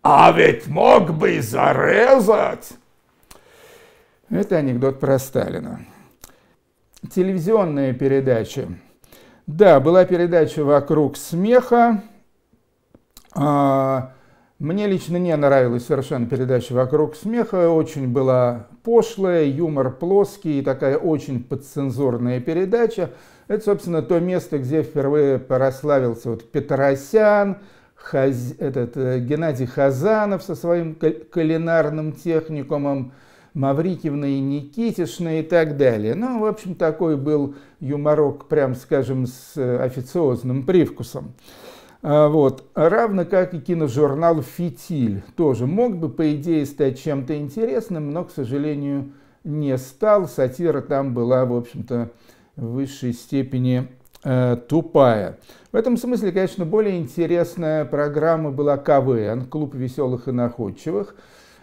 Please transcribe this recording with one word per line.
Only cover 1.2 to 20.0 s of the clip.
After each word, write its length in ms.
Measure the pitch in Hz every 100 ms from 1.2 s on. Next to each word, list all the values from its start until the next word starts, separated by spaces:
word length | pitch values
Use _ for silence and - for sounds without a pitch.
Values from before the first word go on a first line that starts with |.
| - 170
и 60 |
зарезать!» 1300 | 113 127 139 135 143 190 240 269 202 214 - - - - _ _ _ _ _ - _ _ - - - _ _ _ _
Это 260 | 262 - 175
анекдот 420 | 139 120 135 135
про 200 | 139 135
Сталина. 640 | - - - - - - - - - _ - _ _ _ _ _ _ _ 208
Телевизионная 800 | - 185 185 160 220 180 143 135
передача. 760 | 123 139 139 131 117 107 - 90 87 _ _ _ - - _ -
Да, 340 | 156 196 147
была 260 | 131 180 180
передача 580 | 180 175 170 151 160
«Вокруг 540 | 143 147 143 156 143 143
смеха». 840 | - 165 202 247 247 240 233 214 - - _ _ _ _ _ _ _ _ _ - _ -
А, 760 | 143 143 139 135 135 135 127 - _ _ _ _
мне 300 | 143 190 208
лично 300 | 190 - 175
не 180 | 180 156
нравилась 500 | 143 139 127 120 120
совершенно 400 | 139 131 139 120
передача 480 | 123 127 127 117
«Вокруг 420 | 123 127 147 151 -
смеха». 540 | 202 233 220 185 170
Очень 380 | 165 160 147 131
была 600 | 127 131 127 123 120 107 -
пошлая, 640 | - 233 226 - 190 175 147
юмор 460 | 135 165 147 131
плоский, 680 | 131